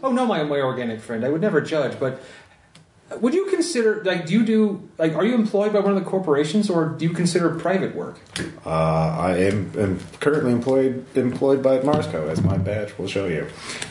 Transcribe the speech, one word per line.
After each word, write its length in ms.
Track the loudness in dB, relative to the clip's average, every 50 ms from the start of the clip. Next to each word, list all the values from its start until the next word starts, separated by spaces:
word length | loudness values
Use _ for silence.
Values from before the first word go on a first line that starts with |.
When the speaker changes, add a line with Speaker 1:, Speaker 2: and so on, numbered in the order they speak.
Speaker 1:
"Oh, 100 | -2 0
no, 120 | 0 2 2
my, 160 | 0 0 0 0
my 160 | -2 0 0
organic 400 | 0 -2 -2 -2 -4 -4 -6 -8
friend, 240 | -8 -8 -6 -2 -2
I 40 | -2
would 120 | 0 0
never 200 | 0 2 2 2
judge, 380 | 0 0 -2 -2 -2 -2 -2 -4
but 200 | -4 -4 -4 -6 -14 -20 -20 -20 -20 -20 _ _ _ _ _ -20 -20 _ _ _ _ -14 -8 -2
would 140 | -2 0 0
you 120 | 0 0
consider, 560 | 0 -2 -2 -2 -2 0 0 2 2 0 0 0
like, 220 | -2 -2 -2 -2
do 80 | 0 2
you 100 | 2 4
do, 440 | 4 4 4 4 2 0 -4 -10 -10 -4 0
like, 160 | 0 0 2
are 100 | 2 0
you 100 | 2 2
employed 380 | 2 2 2 2 0 2 2
by 80 | 2 2
one 120 | 2 2
of 60 | 2 2
the 60 | 0 0
corporations, 600 | -2 -2 2 2 2 2 2 2 0 0 2 2
or 160 | 2 0 0
do 180 | 0 -2 -2 -2
you 80 | -2
consider 380 | 0 0 0 0 2 2 2 0 0
private 380 | 0 -2 0 0 0 -2 -2 -6
work?" 240 | -6 -8 -10 -12 -16 -18 -12 -10 -10 -10 -10 -12 -10 -6
Speaker 2:
Uh, 60 | -2
I 680 | 0 2 2 2 2 2 2 0 0 0 0 0 2 2
am, 340 | 2 2 2 0 -2 -4 -2 -2
am 220 | 0 0 0 -2 -6 -12 -8 -2
currently 320 | 0 2 2 2 2 2
employed, 520 | 2 2 2 2 2 4 4 2 0 -4 -6 -4 0
employed 460 | 0 0 0 0 2 2 2 4 4
by 160 | 4 2 2 2
Marsco, 500 | 2 2 2 0 0 -2 -4 -4 -4 -2
as 140 | 0 0
my 140 | 0 0 0 0
badge 380 | -2 -2 -2 -4 -4 -6 -8 -8
will 100 | -8 -4
show 180 | -4 -4 -2
you. 200 | -2 -2 -4 -6 -8 -10 -14 -14 -12 -10 -10 -10 -4